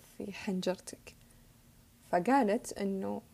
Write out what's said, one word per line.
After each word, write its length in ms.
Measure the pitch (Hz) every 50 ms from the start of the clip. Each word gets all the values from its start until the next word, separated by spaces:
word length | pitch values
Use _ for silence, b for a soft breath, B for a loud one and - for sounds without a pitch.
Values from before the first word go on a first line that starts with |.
| - - - -
في 140 | 202 202 190
حنجرتك. 840 | - - - 190 185 180 185 180 - - - - - - - - - b b b b b b b b b b - - - - - - - -
فقالت 680 | - 180 175 220 262 277 247 202 196 254 - - - -
إنه 440 | 202 196 196 190 196 202 208 208 - -